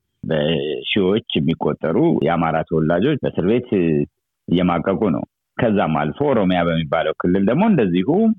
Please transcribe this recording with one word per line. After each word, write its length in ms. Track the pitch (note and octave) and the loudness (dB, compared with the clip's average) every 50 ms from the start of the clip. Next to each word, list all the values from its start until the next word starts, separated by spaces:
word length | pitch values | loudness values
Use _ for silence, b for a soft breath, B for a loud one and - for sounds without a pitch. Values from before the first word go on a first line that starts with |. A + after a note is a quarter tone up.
| _ _ _ _ - | _ _ _ _ -8
በሺዎች 1000 | - D#2 D2+ D2 D#2 E2 D2 C#2 D#2 C#2 B1 - - - G#2+ F#2 F#2 G#2 A#2 - - - | -4 -2 -2 0 0 -2 -2 -2 -4 -6 -6 -6 -4 -2 0 2 2 0 0 -2 -4 -4
የሚቆጠሩ 640 | F2 C#2+ D2 E2 - - D#2+ D2 - - D#2 E2 A2+ D#3+ E3+ - - | -2 -2 -2 -2 -2 -2 -4 -2 -2 -2 -2 0 0 2 2 2 0
የአማራ 360 | C#2 D#2 E2+ E2 E2+ D#2+ D#2 D#2+ D#2+ | 0 0 0 0 0 0 0 -2 -2
ተወላጆች 540 | - E2 D#2 D#2 D#2+ E2+ F2 G#2+ D3+ D3 C3 | -2 -2 0 0 2 2 2 0 0 -2 -2
በእስር 280 | - C2+ - - D#2+ | -4 -4 -4 -2 0
ቤት 220 | F#2 A#2 B2 B2 - A2 F#2+ F2 E2 D#2 D2 D2 - _ _ _ _ _ _ _ | 0 0 0 0 0 0 0 2 2 2 0 -2 -4 _ _ _ _ _ _ _
እየማቀቁ 540 | - E2+ F2+ F2+ F2+ E2+ E2 - F#2+ F#2+ E2 A2 G2 | 0 0 2 2 2 0 0 0 -2 0 0 0 0
ነው። 140 | C#2+ - - - _ _ _ _ _ | 0 -2 -4 -10 _ _ _ _ _
ከዛም 360 | - - A2 G2+ G2 F#2 D#2 D#2 | -2 -2 0 2 0 0 0 0
አልፎ 240 | D2 D2+ D#2 - - C#3+ | -2 -2 -2 -4 -2 0
ኦሮሚያ 340 | D3 C3 A2+ G2 F2+ F#2 F2 | 0 2 2 2 2 2 2
በሚባለው 520 | E2+ E2+ E2 E2 D#2+ C#2 - D#2+ D2 D2+ D#2 | 0 0 0 -2 -2 -2 -2 -2 0 -2 -4
ክልል 280 | - - F#2 F2+ G2 G2 | -2 -2 0 0 2 2
ደግሞ 180 | G#2 B2 E3 G#3+ | 2 2 2 2
እንደዚሁ 440 | A#3 G3+ C#3+ A2 F2+ E2+ F#2 F#2 B2+ E3 G#3 A3+ A3 A3 | 2 4 2 2 2 0 0 0 0 2 2 2 2 0